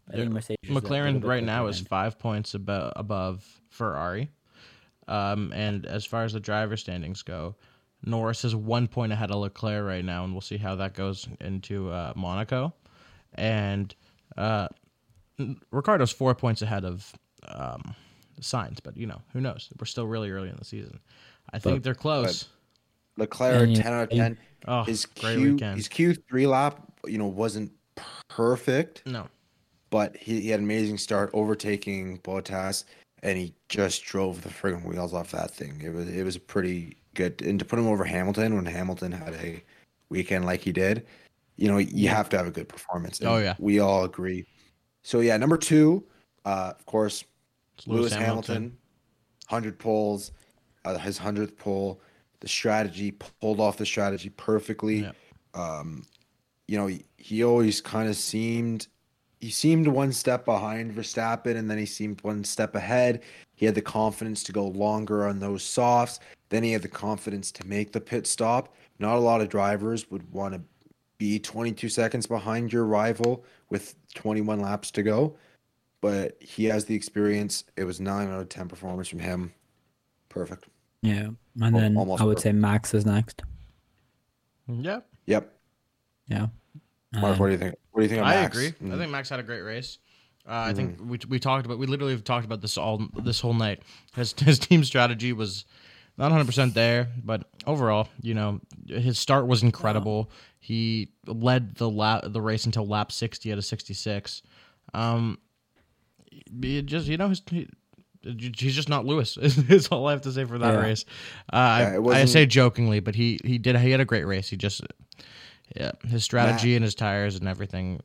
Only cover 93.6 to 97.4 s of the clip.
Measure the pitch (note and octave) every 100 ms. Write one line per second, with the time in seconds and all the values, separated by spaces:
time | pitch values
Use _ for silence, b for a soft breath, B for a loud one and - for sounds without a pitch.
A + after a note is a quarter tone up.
93.6 | A2 G2+ B B B - A#2 - C#3+ C#3
94.6 | - E3+ C3+ C3+ A#2+ A#2 B2 A2+ G#2+ G2
95.6 | - B B B B - C#3+ D#3+ C3 B2
96.6 | C3 A#2 A#2 A#2+ A#2+ A#2+ A2+ A2